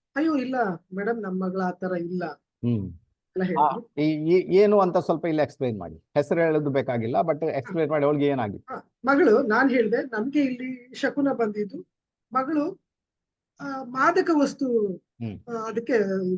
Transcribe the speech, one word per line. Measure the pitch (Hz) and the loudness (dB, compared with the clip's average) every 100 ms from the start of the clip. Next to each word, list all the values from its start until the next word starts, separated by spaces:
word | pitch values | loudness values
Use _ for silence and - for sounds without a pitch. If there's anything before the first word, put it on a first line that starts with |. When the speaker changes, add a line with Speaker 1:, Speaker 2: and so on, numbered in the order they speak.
| _ 269 | _ -2
Speaker 1:
"ಅಯ್ಯೋ, | 320 294 | 0 0
ಇಲ್ಲ | 247 262 214 170 - | -2 -2 -2 -4 -8
ಮೇಡಮ್, | 190 202 233 | -6 -4 -4
ನಮ್ | 196 185 | -4 -4
ಮಗಳು | 185 185 | -4 -2
ಆ | 185 | -4
ತರ | 180 185 | -4 -4
ಇಲ್ಲ" | 175 170 180 165 143 _ _ | -4 -4 -6 -6 -10 _ _
Speaker 2:
ಹ್ಮ್. | 120 113 92 85 _ _ _ 185 | -2 -2 -4 -12 _ _ _ -4
Speaker 1:
ಎಲ್ಲ | |
Speaker 2:
ಆ, | |
Speaker 1:
ಹೇಳಿದ್ರು. | 185 156 147 131 - - | -2 2 0 0 -6 -2
Speaker 2:
ಈ, | 151 151 156 | 0 0 2
ಈ, | 180 - 180 | 2 4 4
ಏನು | 208 208 | 6 6
ಅಂತ | 185 180 | 4 2
ಸ್ವಲ್ಪ | - 160 170 | 0 -2 0
ಇಲ್ಲಿ | 156 | 0
ಎಕ್ಸ್ಪ್ಲೈನ್ | 143 - 131 107 | 0 -2 -4 -4
ಮಾಡಿ. | 82 80 | -8 -12
ಹೆಸರು | _ 147 143 165 | _ -2 0 2
ಹೇಳೋದು | 165 156 143 | 2 2 2
ಬೇಕಾಗಿಲ್ಲ, | 135 127 120 113 143 | 0 0 -2 0 0
but | 165 151 160 | 0 0 0
ಎಕ್ಸ್ಪ್ಲೈನ್ | 135 - 175 151 | -2 -4 -2 0
ಮಾಡಿ, | 156 | 2
ಅವಳಿಗೆ | 143 151 143 | 2 2 2
ಏನಾಗಿತ್ತು? | 135 107 90 - | 0 -2 -6 -12
Speaker 1:
ಹಾ, | 269 - _ | -16 -16 _
ಮಗಳು, | 254 285 311 233 | 0 4 6 4
ನಾನ್ | 247 220 269 | 4 2 4
ಹೇಳ್ದೆ, | 247 214 240 | 2 2 0
ನಮ್ಗೆ | 294 220 254 294 | -4 -4 -2 0
ಇಲ್ಲಿ | 269 247 254 254 - | 0 -2 -8 -10 -14
ಶಕುನ | - 254 262 277 | -6 -4 0 0
ಬಂದಿದ್ದು, | 233 220 208 208 180 - _ _ _ _ | 0 -2 -2 -6 -8 -16 _ _ _ _
ಮಗಳು, | 247 262 311 302 381 _ _ _ _ _ _ _ - | -4 -2 -2 -2 -6 _ _ _ _ _ _ _ -14
ಆ, | 277 269 | -10 -10
ಮಾದಕ | 247 262 302 349 339 311 | -8 0 2 2 2 2
ವಸ್ತು, | 277 - 262 233 208 | 2 0 0 0 0
Speaker 2:
ಹ್ಮ್. | 175 _ - 113 101 - | -4 _ -10 -10 -10 -10
Speaker 1:
ಆ, | 233 220 | -8 -6
ಅದಕ್ಕೆ | 220 226 233 196 190 185 | -6 0 0 0 -2 -2